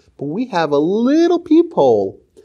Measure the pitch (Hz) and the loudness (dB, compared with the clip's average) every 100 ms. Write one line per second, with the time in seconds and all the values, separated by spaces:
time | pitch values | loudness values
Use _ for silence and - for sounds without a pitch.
0 | _ - 139 175 247 180 160 143 160 208 | _ -14 -10 -8 -6 -4 0 0 0 0
1 | 240 311 349 339 339 311 339 - 139 107 | 0 2 0 0 2 2 2 2 2 2
2 | 98 - _ _ | 0 -8 _ _